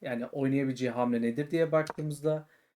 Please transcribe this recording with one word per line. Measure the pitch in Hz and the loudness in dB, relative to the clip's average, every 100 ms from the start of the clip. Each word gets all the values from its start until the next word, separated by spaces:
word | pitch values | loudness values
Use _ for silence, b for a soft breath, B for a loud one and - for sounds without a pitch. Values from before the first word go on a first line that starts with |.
yani | 135 120 123 | -6 -6 -4
oynayabileceği | 143 135 139 135 123 127 | -2 2 2 2 0 -2
hamle | 120 120 117 | 0 2 2
nedir | 117 117 147 | 0 0 0
diye | 165 160 | 2 4
baktığımızda | 156 156 - 156 147 151 156 151 b b | 2 0 -4 -6 -2 -2 -2 -4 b b